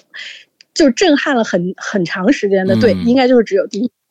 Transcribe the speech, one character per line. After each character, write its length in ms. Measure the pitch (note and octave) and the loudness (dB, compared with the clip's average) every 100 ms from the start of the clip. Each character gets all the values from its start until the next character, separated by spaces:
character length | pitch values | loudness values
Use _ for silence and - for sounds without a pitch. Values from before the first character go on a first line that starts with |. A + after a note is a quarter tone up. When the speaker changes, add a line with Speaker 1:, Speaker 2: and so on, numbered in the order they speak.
| _ - - - _ _ _ | _ -18 -18 -20 _ _ _
Speaker 1:
就 160 | - D4 | 0 2
震 260 | - F#4 C#4+ | 2 2 2
撼 180 | - C4 | 0 -2
了 80 | |
很， 300 | G#3+ F#3 F3+ - | -2 -2 -4 -8
很 280 | - G#3 E3 | -6 -4 -4
长 260 | G3 F#3 | -2 0
时 160 | C#4+ G3+ | 0 0
间 200 | F#3+ F#3+ | 0 0
的， 80 | A3 | 2
Speaker 2:
嗯。 40 | |
Speaker 1:
对， 140 | A3 F#3+ A#3 | 2 2 0
应 100 | B3+ | 2
该 120 | B3+ | 4
就 100 | B3+ | 2
是 60 | |
只 120 | G#3 G3 | 2 0
有 100 | - | -2
第 140 | G3+ | -4
一。 120 | A#3+ _ _ | -6 _ _